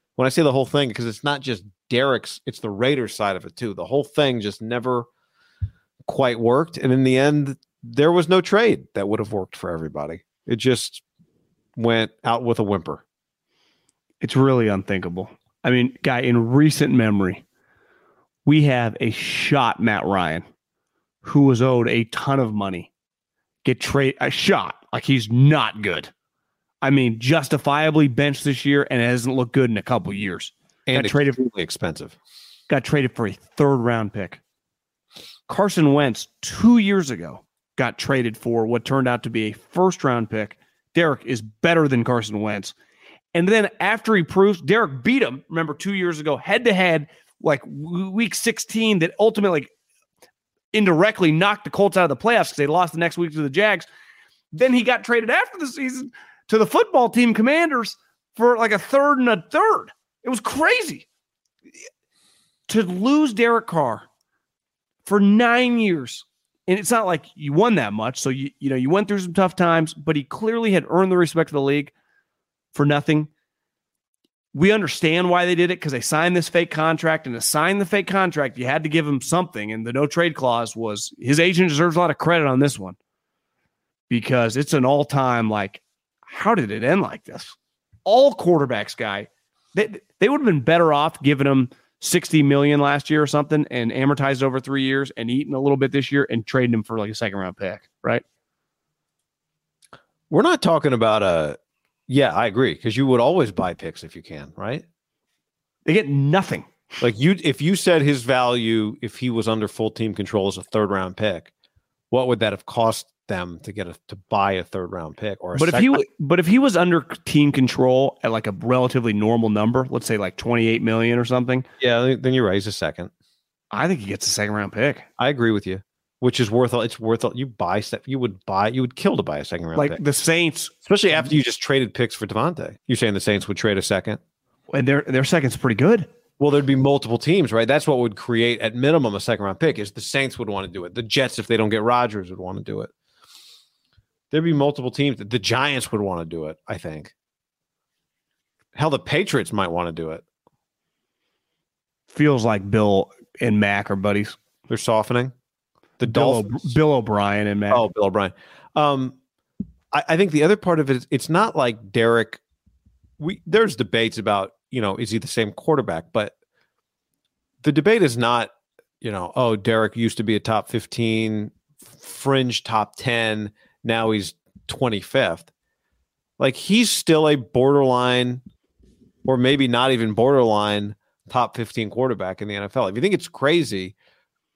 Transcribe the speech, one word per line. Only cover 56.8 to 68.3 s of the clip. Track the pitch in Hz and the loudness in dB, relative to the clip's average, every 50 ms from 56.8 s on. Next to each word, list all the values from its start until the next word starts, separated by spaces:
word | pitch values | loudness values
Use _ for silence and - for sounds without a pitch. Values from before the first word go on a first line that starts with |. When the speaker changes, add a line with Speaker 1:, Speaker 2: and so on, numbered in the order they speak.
| 466 - - 269 240 208 | 2 4 4 2 2 4
Speaker 2:
team | - 240 247 233 214 | 4 4 4 4 4
Commanders | 220 214 262 302 330 339 330 269 240 214 - - - _ _ _ _ _ _ _ | 4 4 4 4 2 2 2 0 -2 -2 -4 -8 -14 _ _ _ _ _ _ _
for, | - 233 240 240 226 | 2 4 4 4 4
like, | 233 214 | 2 0
a | 214 190 | 0 -2
third | - - 269 277 285 294 285 262 | -2 0 2 2 4 4 2 2
and | 247 240 | 2 2
a | 220 170 - - | 2 0 -2 -2
third. | - 311 415 440 415 - 190 - - _ _ _ _ _ - | 0 2 2 4 2 0 -2 -8 -18 _ _ _ _ _ -8
It | 247 | -6
was | 254 214 | -6 -6
crazy. | - - - 269 320 381 494 508 381 294 139 - - _ _ _ _ _ _ _ _ _ _ _ _ - _ - - - - _ _ _ _ _ _ _ _ _ _ _ _ _ _ - | -6 -6 -4 0 2 2 2 0 -2 -6 -10 -14 -18 _ _ _ _ _ _ _ _ _ _ _ _ -20 _ -20 -20 -20 -20 _ _ _ _ _ _ _ _ _ _ _ _ _ _ -2
To | - 220 214 | 0 0 0
lose | 175 180 180 208 262 285 302 311 262 208 | 0 -4 -2 0 2 2 2 2 0 0
Derek | 208 233 233 233 226 226 - | 0 2 2 2 0 -2 -2
Carr | 170 160 139 120 107 113 - _ _ _ _ _ _ _ _ _ _ _ _ _ _ _ _ _ _ _ _ | -2 -2 0 0 -2 -6 -10 _ _ _ _ _ _ _ _ _ _ _ _ _ _ _ _ _ _ _ _
for | - 202 208 | 0 2 4
nine | 202 202 208 220 240 233 233 247 254 247 240 233 | 6 6 6 6 4 4 4 2 2 2 2 0
years, | 220 196 170 147 123 120 - - - _ _ _ _ _ _ _ _ - | 0 0 0 -2 -4 -10 -14 -16 -20 _ _ _ _ _ _ _ _ -2
and | 185 208 | -2 0
it's | 185 - | 0 0
not | 240 226 214 | 0 0 2
like | 180 170 151 - _ _ | 0 -2 -4 -4 _ _
you | - 151 143 143 | -10 -6 0 2
won | 165 220 240 214 | 4 4 4 4
that | 156 117 101 104 | 2 2 0 -4
much, | 107 110 123 127 - | -4 -4 -4 -6 -4
so | - | -4
you, | 135 | -4